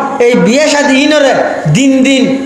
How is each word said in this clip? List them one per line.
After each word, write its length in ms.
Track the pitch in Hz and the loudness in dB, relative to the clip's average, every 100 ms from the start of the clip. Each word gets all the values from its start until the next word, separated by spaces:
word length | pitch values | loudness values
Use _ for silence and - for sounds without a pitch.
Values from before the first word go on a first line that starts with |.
| 269 262 | -4 -2
এই 140 | 240 | 0
বিয়ে 340 | 247 247 262 302 | 2 2 2 0
শাদী 280 | 285 277 262 | 0 0 0
ইনরে 380 | 302 302 269 - - - 151 | 2 2 0 0 -4 -4 -2
দিন 300 | 165 269 262 | 0 2 2
দিন 200 | 262 269 220 269 | 2 0 0 -2